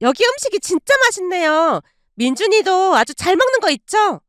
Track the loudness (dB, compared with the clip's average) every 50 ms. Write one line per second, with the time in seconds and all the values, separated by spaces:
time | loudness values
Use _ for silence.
0 | -2 -2 0 2 0 0 0 -2 -6 -4 -6 -6 -6 -2 -4 -4 0 0 2 2
1 | 2 2 0 -2 -6 -4 -4 -2 0 0 0 2 0 0 0 -2 -4 _ _ _
2 | _ _ _ -4 -2 -2 -2 0 0 0 2 2 2 2 2 2 2 2 2 2
3 | 0 0 -4 -8 -2 0 2 2 2 2 0 0 0 0 -2 -2 _ -4 -2 0
4 | 0 0 -2 -4 _